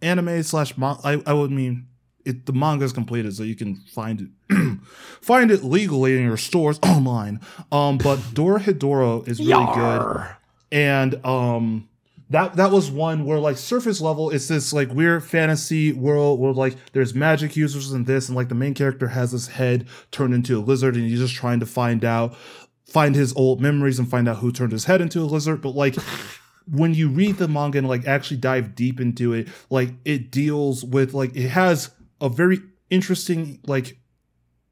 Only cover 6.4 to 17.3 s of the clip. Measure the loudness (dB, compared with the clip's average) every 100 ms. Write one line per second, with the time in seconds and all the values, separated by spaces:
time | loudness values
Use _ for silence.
6.4 | -2 0 0 2 4 4 4 0 -4 -8
7.4 | -12 -20 -2 0 2 4 4 4 0 0
8.4 | 2 4 2 0 2 4 2 2 -4 -2
9.4 | 4 4 4 2 0 0 -2 -4 -8 -14
10.4 | _ _ _ 2 4 4 2 0 -2 0
11.4 | 0 0 -2 -4 -8 _ _ _ _ 0
12.4 | 0 2 4 4 2 -2 -2 -2 -2 0
13.4 | 0 -2 -2 -2 -2 -2 -2 -2 -2 -2
14.4 | -2 -2 0 -2 -2 2 2 2 0 0
15.4 | 2 0 -2 0 0 0 0 2 2 2
16.4 | 0 2 0 -2 -4 0 0 2 2